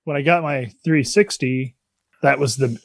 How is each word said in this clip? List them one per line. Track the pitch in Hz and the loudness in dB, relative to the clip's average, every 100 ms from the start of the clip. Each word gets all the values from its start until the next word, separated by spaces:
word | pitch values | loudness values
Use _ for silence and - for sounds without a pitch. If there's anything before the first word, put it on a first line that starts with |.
when | - 143 | -6 -2
I | |
got | 139 175 | 2 2
my | 160 139 120 - - | 0 -4 -6 -6 0
three | 156 | 0
sixty, | 131 - 208 - 127 131 131 - _ _ _ _ | 2 2 2 0 -4 -4 -6 -10 _ _ _ _
that | 139 139 | 0 2
was | 143 117 | 0 0
the | 131 113 | -2 -2